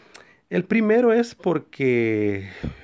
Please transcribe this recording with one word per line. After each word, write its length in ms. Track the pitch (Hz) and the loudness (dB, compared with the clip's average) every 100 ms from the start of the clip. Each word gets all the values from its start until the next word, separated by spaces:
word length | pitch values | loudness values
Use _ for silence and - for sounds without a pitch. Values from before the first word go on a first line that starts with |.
| - - - _ - | -20 -20 -20 _ -6
El 160 | 180 175 | -4 0
primero 480 | 226 214 226 240 | 0 2 4 4
es 220 | 233 233 - | 2 0 -4
porque 1120 | 190 151 - - 135 120 113 107 104 101 98 - - - | -2 -2 -4 -4 0 2 0 0 -2 -4 -10 -10 -10 -10